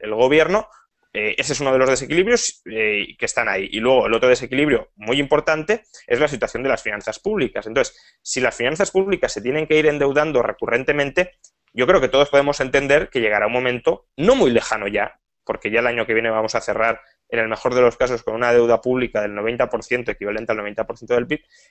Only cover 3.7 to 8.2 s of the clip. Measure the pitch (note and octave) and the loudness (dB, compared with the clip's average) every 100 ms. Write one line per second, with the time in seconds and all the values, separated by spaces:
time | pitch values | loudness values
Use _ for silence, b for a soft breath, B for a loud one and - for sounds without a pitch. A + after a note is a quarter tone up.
3.7 | G#2+ A#2 C3 G#2 A2+ B2+ B2 B2 B2+ D3+ | -2 2 2 2 2 4 2 0 -2 0
4.7 | B2 - _ G#2+ C3+ C#3 D3 D3+ D#3 D#3 | 0 -2 _ -4 -2 0 0 0 -2 -2
5.7 | A3+ B B - A#2+ D3 C3+ A2+ A2+ C3 | -4 B B -4 0 0 0 -6 -4 -2
6.7 | A#2+ A2 G#2 G#2 - G3+ G#3+ B2 G#2+ A2 | -2 -4 -8 -8 -6 -4 -2 -2 -4 -4
7.7 | A#2+ A#2+ b b b | -2 -2 b b b